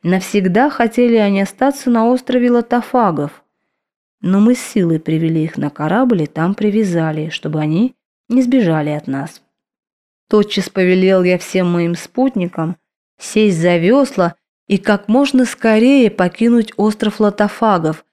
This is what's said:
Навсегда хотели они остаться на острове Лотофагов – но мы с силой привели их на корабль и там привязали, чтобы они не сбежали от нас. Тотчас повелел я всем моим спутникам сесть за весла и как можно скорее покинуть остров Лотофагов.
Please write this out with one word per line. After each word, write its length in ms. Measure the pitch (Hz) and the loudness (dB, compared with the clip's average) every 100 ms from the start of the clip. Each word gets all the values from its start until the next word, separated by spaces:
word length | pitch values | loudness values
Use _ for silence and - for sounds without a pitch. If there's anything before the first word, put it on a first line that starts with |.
Навсегда 680 | 165 190 - 208 185 185 285 | -2 -2 -2 -2 0 0 0
хотели 460 | - 233 233 247 233 | 0 -2 2 2 2
они 240 | 202 196 | 2 0
остаться 500 | 196 - 269 277 - | -2 -2 -2 -2 -2
на 160 | 233 226 | 0 2
острове 440 | 247 - 247 247 | 0 0 0 2
Лотофагов – 920 | 240 240 240 233 247 214 151 147 - _ _ _ _ _ _ _ _ | 0 0 -4 -2 0 0 -2 -6 -10 _ _ _ _ _ _ _ _
но 200 | 180 196 | -2 2
мы 140 | 214 | 4
с 60 | 247 | 2
силой 380 | - 214 175 160 | -2 -2 0 -2
привели 460 | 160 160 160 165 | -2 -2 0 -2
их 120 | 156 - | -2 -4
на 140 | 147 | -8
корабль 520 | - 156 196 254 202 | -6 -4 0 0 0
и 40 | 151 | -2
там 280 | - 165 | -2 -4
привязали, 760 | 196 208 208 208 170 160 156 160 | -2 -2 0 0 -2 -2 -4 -8
чтобы 320 | - 160 151 | -8 -6 -4
они 340 | 151 160 247 _ _ _ _ | -2 0 -2 _ _ _ _
не 140 | 240 | 0
сбежали 480 | 247 262 185 156 151 | 2 2 2 0 -2
от 160 | 147 - | -6 -6
нас. 360 | 135 151 - _ _ _ _ _ _ _ _ _ | -8 -8 -14 _ _ _ _ _ _ _ _ _
Тотчас 400 | 214 208 - 185 | 0 2 -4 -6
повелел 540 | - 180 185 190 190 | -2 2 2 4 2
я 160 | 180 180 | 2 0
всем 320 | - 185 180 | -2 -2 0
моим 240 | 175 170 | 0 -2
спутникам 800 | 175 - - 262 226 175 - 160 165 _ _ _ _ | -4 -8 -2 -2 -2 -6 -6 -8 -8 _ _ _ _
сесть 400 | - 214 214 170 | -4 0 2 2
за 180 | 175 175 | 0 2
весла 580 | 175 269 269 - 170 - _ _ _ | 2 2 2 0 -2 -4 _ _ _
и 100 | 196 | -4
как 320 | 190 202 202 | 0 -2 0
можно 360 | 240 285 262 | 0 2 0
скорее 640 | 240 - 226 220 240 277 226 | 0 -2 0 4 4 4 2
покинуть 640 | 202 180 - 233 240 220 - | 2 -2 0 2 2 0 -2
остров 440 | 214 214 214 - | -2 0 -4 0
Лотофагов. 840 | 214 202 208 - 220 185 160 160 _ | -2 0 -2 0 0 0 -2 -6 _